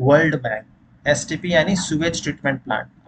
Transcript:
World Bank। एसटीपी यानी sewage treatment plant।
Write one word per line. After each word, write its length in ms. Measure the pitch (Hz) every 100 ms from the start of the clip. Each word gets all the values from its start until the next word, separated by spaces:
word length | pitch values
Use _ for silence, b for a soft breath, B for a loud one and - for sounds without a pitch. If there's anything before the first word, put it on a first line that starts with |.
World 400 | 127 147 160 147
Bank। 220 | 123 110 - _ _ _ 143
एसटीपी 460 | 147 - 160 180
यानी 240 | 165 160 185
sewage 440 | - 151 165 165
treatment 420 | 151 143 139 131
plant। 240 | 127 113 120 _